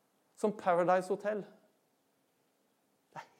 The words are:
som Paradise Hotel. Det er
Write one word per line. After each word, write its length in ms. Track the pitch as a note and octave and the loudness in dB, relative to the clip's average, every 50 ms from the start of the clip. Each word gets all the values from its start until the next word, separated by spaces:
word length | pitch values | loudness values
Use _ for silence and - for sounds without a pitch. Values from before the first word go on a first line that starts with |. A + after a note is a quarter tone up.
| _ _ _ _ _ _ _ - | _ _ _ _ _ _ _ -4
som 140 | - G#3+ G3+ | -2 -2 -2
Paradise 560 | G#3 - G3 F3 E3+ F3+ E3+ F#3 F#3 F3+ F#3 | -2 0 2 2 4 4 4 2 2 2 -2
Hotel. 320 | G#3 F#3+ - G#3 G#3+ G#3 E3+ - - _ _ _ _ _ _ _ _ _ _ _ _ _ _ _ _ _ _ _ _ _ _ _ _ _ _ _ _ _ _ _ - | -4 -4 -4 -4 -6 -6 -8 -12 -16 _ _ _ _ _ _ _ _ _ _ _ _ _ _ _ _ _ _ _ _ _ _ _ _ _ _ _ _ _ _ _ -18
Det 100 | - - | -18 -18
er 60 | - _ _ | -18 _ _